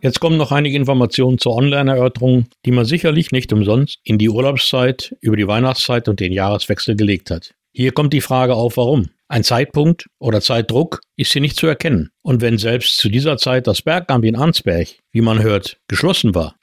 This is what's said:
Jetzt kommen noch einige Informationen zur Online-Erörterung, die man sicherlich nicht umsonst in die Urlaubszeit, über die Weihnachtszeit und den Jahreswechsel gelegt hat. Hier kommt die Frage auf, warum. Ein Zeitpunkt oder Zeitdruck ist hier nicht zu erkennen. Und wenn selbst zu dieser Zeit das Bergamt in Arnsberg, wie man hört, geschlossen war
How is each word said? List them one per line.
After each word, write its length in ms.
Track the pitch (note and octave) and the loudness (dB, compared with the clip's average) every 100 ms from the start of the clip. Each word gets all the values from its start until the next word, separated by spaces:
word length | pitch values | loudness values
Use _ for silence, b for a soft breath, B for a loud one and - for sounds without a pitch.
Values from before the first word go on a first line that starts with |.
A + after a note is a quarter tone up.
Jetzt 200 | C3+ A#2+ | -2 -2
kommen 160 | E3+ D#3+ | 0 0
noch 160 | C#3 | 0
einige 240 | C#3+ D3 C#3 | 0 0 -2
Informationen 600 | C3 C3 A#2+ - B2+ B2+ | 0 2 0 2 2 2
zur 180 | - A#2 | 0 0
Online-Erörterung, 880 | C#3 C#3+ C#3 C3+ B2+ - B2+ B2+ A#2+ _ | 0 2 0 2 0 0 2 2 2 _
die 60 | - | 0
man 140 | B2 | 0
sicherlich 480 | A#2 E3 E3+ D3+ E3 | 2 0 0 0 0
nicht 200 | C3 - | -2 0
umsonst 460 | G#2+ G2 A2+ C#3 - | 0 2 2 0 -4
in 140 | - G#2+ | -2 2
die 100 | G#2+ | 2
Urlaubszeit, 880 | A2 C3 C3+ - C3 B2+ C3 - - | 2 0 0 -2 0 0 -2 -8 -6
über 160 | - G#2+ | -2 0
die 120 | G2+ | 0
Weihnachtszeit 600 | G#2+ C3 B2+ - A#2+ A#2+ | 2 0 0 -2 -2 -2
und 120 | G2+ | -2
den 120 | F#2 | -2
Jahreswechsel 640 | F#2 F#2+ G#2 - G2+ - | -2 0 -2 -2 -4 -2
gelegt 380 | G#2 G#2+ F#2+ - | 0 2 0 -2
hat. 220 | F2 - _ _ | -10 -10 _ _
Hier 180 | - B2+ | -4 -2
kommt 220 | D#3 D3+ | 0 0
die 80 | C#3+ | 0
Frage 340 | - B2+ B2+ | 0 0 0
auf, 220 | A#2+ A#2+ B2 | 0 0 0
warum. 320 | A#2+ C#3 F2+ _ _ | 0 0 -2 _ _
Ein 160 | B2 | -2
Zeitpunkt 640 | - A#2+ C#3+ - D3+ E3+ - _ | 0 0 0 0 2 0 -4 _
oder 200 | B2+ G#2+ | -2 0
Zeitdruck 600 | - A#2 A2+ A2+ E3 - _ - | 0 -2 0 0 -2 -6 _ -6
ist 160 | C#3 | -2
hier 100 | C#3+ | 0
nicht 140 | C#3+ - | -2 0
zu 100 | D#3+ | -2
erkennen. 440 | D#3 E3 C3+ - _ | -2 0 -2 -2 _
Und 200 | - B2 | -2 0
wenn 160 | A#2 A2+ | 2 0
selbst 400 | A2 B2 - - | 0 0 0 0
zu 100 | A2 | 0
dieser 300 | G#2+ D3 C3+ | 0 0 -2
Zeit 280 | - B2+ B2 | 0 0 0
das 160 | G#2 | -2
Bergamt 420 | - E3+ F3 C3 | 0 -4 0 0
in 120 | A2 A2+ | 2 2
Arnsberg, 520 | D#3 E3 - E2+ E2 - _ | 0 0 0 -2 -2 -8 _
wie 100 | A2+ | -2
man 220 | A2+ A2 | 0 2
hört, 360 | A2 G2+ - - _ | 2 0 -4 -16 _
geschlossen 460 | G2 E3 F#3+ A#2 | -2 0 2 0
war 200 | F2+ D#2 _ | 0 -2 _